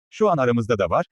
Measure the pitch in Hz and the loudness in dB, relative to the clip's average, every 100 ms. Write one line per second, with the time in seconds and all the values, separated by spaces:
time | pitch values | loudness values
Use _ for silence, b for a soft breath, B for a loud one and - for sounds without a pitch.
0 | _ - 214 160 123 120 107 110 95 117 | _ -2 0 0 0 0 0 0 0 0
1 | 175 | -2